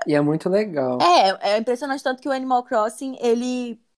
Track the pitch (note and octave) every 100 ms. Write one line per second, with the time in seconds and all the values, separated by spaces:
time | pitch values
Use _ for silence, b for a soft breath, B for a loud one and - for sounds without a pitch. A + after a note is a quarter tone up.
0 | - D3 D3 D#3 F3+ G3 G#3+ D3+ B2+ B2+
1 | E3+ E4+ G3 F#3+ G3+ G#3 A3+ B3 C#4+ C#4
2 | C#4 B3+ D4 C4 C4 B3 B3 A#3+ G#3+ A3+
3 | C4+ C4 A#3+ A#3 B3 B3 A#3+ A3+ _